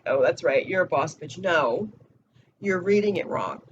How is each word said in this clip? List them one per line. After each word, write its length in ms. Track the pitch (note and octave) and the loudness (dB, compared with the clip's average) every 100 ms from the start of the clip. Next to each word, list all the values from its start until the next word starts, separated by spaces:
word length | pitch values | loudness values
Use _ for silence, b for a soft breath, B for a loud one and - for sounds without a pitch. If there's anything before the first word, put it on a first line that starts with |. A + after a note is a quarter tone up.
Oh, 160 | - C3+ | 0 2
that's 220 | B2+ - | 2 2
right, 220 | D#3+ C3+ | 2 0
you're 180 | - F#3+ | 0 -2
a 40 | F3+ | 0
boss 280 | D3 D#3 | 0 -2
bitch. 220 | - D3 F3 | -6 -16 -6
No, 520 | F#3+ E3 C3 A#2 G#3+ - _ _ _ _ b _ | 0 2 2 0 -4 -10 _ _ _ _ b _
you're 220 | G3+ F#3 | -2 -2
reading 360 | F3+ G#3 G#3 F3+ | 2 2 4 0
it 100 | - | -4
wrong. 340 | D3 F#2 - - | -4 -4 -8 -16